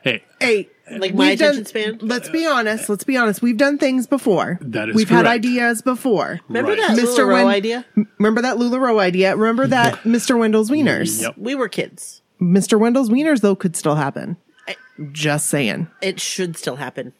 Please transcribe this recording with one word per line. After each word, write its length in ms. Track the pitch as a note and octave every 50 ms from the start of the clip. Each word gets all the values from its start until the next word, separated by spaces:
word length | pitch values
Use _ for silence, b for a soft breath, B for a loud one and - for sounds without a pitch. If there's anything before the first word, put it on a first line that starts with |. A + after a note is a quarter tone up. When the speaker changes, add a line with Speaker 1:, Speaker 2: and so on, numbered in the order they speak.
Speaker 1:
Hey. 220 | _ C3+ A2+ A#2 _ _ _ _
Speaker 2:
Hey. 280 | C4 B3 A3 G3+ F3 - _ _ _ -
Speaker 3:
Like 240 | A#3 A3 F#3+ G3 G3
my 140 | A3 C#4 C#4+
Speaker 2:
We've 80 | D4 -
done 120 | D#4 D4
Speaker 3:
attention 140 | C#4+ A#3 G#3
span? 320 | - - A3 G#3+ G#3+ A3+ A3+
Speaker 2:
Let's 280 | G#3+ A3 B3 B3 - -
be 160 | E4 D#4+ E4
honest. 420 | D#4+ C#4+ B3 A3+ G#3+ A3 A3 - -
Let's 160 | G#3 G3 -
be 120 | - C4
honest. 260 | B3+ A#3+ G#3+ G3 -
We've 140 | - A#3+ A#3
done 220 | G#3+ C#4 C#4 D4 C#4
things 280 | D#4 C4+ C4 B3+ A3+
before. 520 | - C#4+ B3+ - B3 F#3+ D#3 F#2+ A#2+ F3 -
Speaker 1:
That 260 | - B2 A2 - G#2+ A2
is 60 | G#3+
Speaker 2:
We've 120 | A3 A3 -
had 140 | A3+ A#3+ A3+
Speaker 1:
correct. 80 | A3+ A#3 A#3 G#3
Speaker 2:
ideas 380 | B3 B3 B3 A#3+ A#3+ A#3 A3
before. 580 | - C4 B3+ A#3+ - C4 G#3+ E3 - C#2+ A2 E3+ _ -
Speaker 3:
Remember 240 | - A3+ - -
Speaker 1:
Right. 80 | G#4+ G#4+
Speaker 3:
that 160 | A4 E4+ A3
Speaker 2:
Mister 280 | A#3 B3 A#3+ - A#3+ -
Speaker 3:
LuLaRoe 80 | G3 F#3+
Speaker 2:
Wen-, 120 | F#3 -
Speaker 3:
idea? 380 | - - G3+ F#3+ A3+ A#3 B3 B3 _ _
Speaker 2:
m-, 120 | G#3 G#3+ - _ _
remember 240 | G#3 G#3+ A3 A#3+
that 140 | A#3+ B3+ -
LuLaRoe 420 | A3+ A#3+ A#3+ A#3+ C4 C4 B3 A3+ G#3+
idea? 380 | F#3+ F3+ F3 F#3 F#3+ F#3+ F3+
Remember 300 | G3 G#3+ A3+ A#3 A#3+ C4+
that 380 | C4 C4 B3 A#3 A#3 - - -
Speaker 1:
<laughs> 0 |
Speaker 2:
Mister 300 | A3+ A#3 A#3 - - B3+
Wendell's 340 | A#3 A3+ A3 G#3+ A3 A3 G#3+
Wieners? 500 | C#4+ D#4 C#4+ F#3 A#2 D2 - - G#2+ A2+
Speaker 1:
Yep. 140 | A2+ A2+ -
Speaker 3:
We 180 | - G3 A#3+ C#4
were 140 | C4+ B3 F#3+
kids. 540 | - - - - - - - - - - _ _ _ _
Speaker 2:
Mister 380 | F3+ F3 F3+ G3 F#3+ - A3+ G#3
Wendell's 320 | A3 A#3 A#3+ C4+ C4+ G#3+
Wieners, 300 | A3+ C4 D4+ D#4+ D4 A#3
though, 120 | G3+ G3+ F#3+
could 220 | - - F3+ E3
still 200 | - - D#3 D3
happen. 400 | D#3 C#3 C#3 - - - - E3+ _ _ _ _ _ _
Speaker 3:
I 100 | - G3 - - _ _ - D3+ C#3+
Speaker 2:
Just 360 | C#3 D3+ D3+ D3+ D3 D3+ - -
saying. 400 | - C#3+ C3+ G#2 D#2+ - E3+ - _ _
Speaker 3:
It 200 | F#3+ F#3+ F#3+ G3
should 360 | - - - - F#3 F3 D#3+
still 200 | - - D3+ B2+
happen. 360 | C#3+ C#3 B2+ _ C3+ B2+ B2+ _